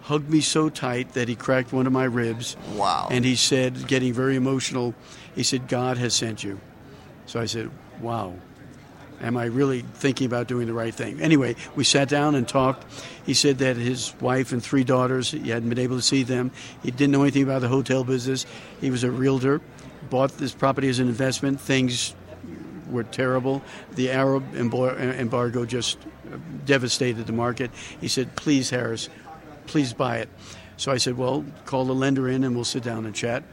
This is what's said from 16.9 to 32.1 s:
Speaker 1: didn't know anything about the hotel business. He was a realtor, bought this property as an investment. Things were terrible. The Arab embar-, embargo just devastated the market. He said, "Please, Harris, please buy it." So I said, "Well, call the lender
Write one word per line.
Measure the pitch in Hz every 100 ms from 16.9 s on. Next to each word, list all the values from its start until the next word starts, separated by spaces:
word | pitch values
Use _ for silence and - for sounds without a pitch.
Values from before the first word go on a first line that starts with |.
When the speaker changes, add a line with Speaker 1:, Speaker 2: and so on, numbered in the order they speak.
Speaker 1:
didn't | 123 143
know | 143
anything | 139 135
about | 135 135
the | 123
hotel | 131 131 131
business. | 127 131 123 135 - - - -
He | 135
was | 127
a | 120
realtor, | 120 135 135 135 143 - - 139 - 131
bought | 127 135 -
this | 135
property | - 135 135 135
as | 123
an | 127
investment. | 113 131 123 139 139
Things | - 135 127 123 - - - - - - - - -
were | 123
terrible. | 113 - 127 131 127 135 135 - -
The | - 127
Arab | 131 135 135 135
embar-, | - 120 123 127 127
embargo | 127 131 120 123 120 120
just | 120 123 113 - - - - - - - 139
devastated | 139 120 - 123 113 113
the |
market. | 113 120 120 123 - - -
He | -
said, | - 123
"Please, | - - 143 127
Harris, | 123 120 113 - - - - - - -
please | 156 131
buy | 113 131 117
it." | 110 - - - - -
So | -
I | 127
said, | 131 123
"Well, | 127 139 147 151
call | - 135 131
the |
lender | 131 139